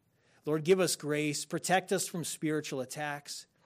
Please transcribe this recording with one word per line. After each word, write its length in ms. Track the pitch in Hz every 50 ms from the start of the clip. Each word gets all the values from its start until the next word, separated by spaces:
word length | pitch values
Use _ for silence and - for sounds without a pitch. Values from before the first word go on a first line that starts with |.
| _ _ _ _ _ _ _ _ -
Lord, 180 | 151 151 160 151
give 160 | 160 190 190
us 160 | 180 151 -
grace, 500 | - - 147 147 147 151 151 143 147 -
protect 460 | - - 156 - - 175 190 185 -
us 160 | 202 175 -
from 160 | - - 175 143
spiritual 580 | - - - 165 151 151 151 - - 151 135
attacks, 640 | 123 123 - 151 151 147 143 143 - - - - - - _ _ _